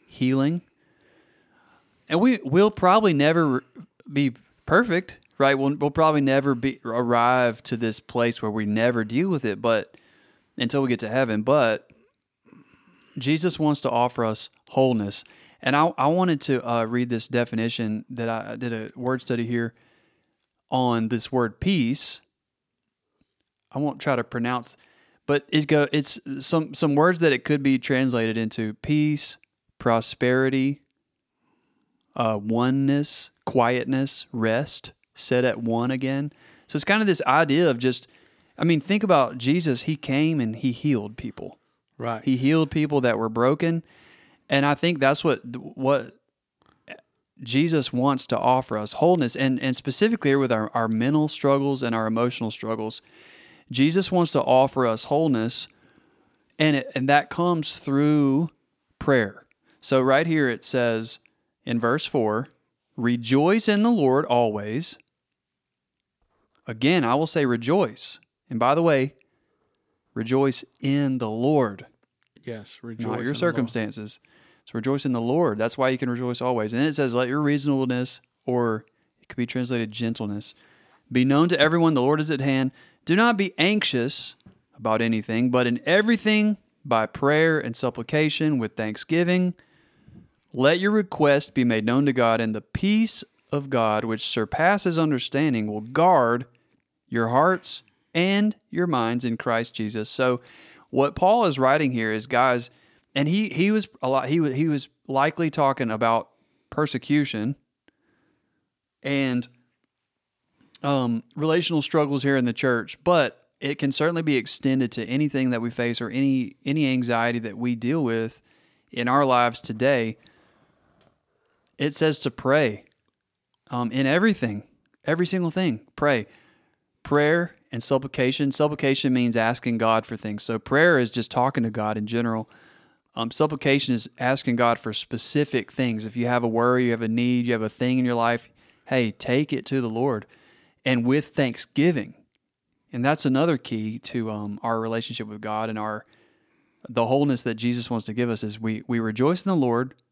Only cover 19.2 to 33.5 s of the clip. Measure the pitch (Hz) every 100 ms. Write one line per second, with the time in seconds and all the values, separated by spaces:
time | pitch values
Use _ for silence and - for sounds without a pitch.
19.2 | - 120 117 120 117 - _ _ _ _
20.2 | _ _ _ _ _ 131 123 117 110 117
21.2 | - 127 117 - 190 185 117 143 - -
22.2 | _ _ _ _ _ _ _ _ _ _
23.2 | _ _ _ _ _ 131 147 135 147 123
24.2 | 113 123 120 123 113 - _ _ _ _
25.2 | - 143 - 156 147 151 143 151 139 -
26.2 | - 135 - 165 156 139 160 143 170 175
27.2 | 165 127 - 147 139 131 - 131 131 120
28.2 | 113 110 110 - 110 107 - 151 151 147
29.2 | - - _ _ _ _ 123 113 - -
30.2 | 123 127 131 131 135 143 _ _ _ _
31.2 | _ _ _ _ _ _ _ _ _ -
32.2 | 113 107 104 113 127 135 139 143 147 -
33.2 | - _ -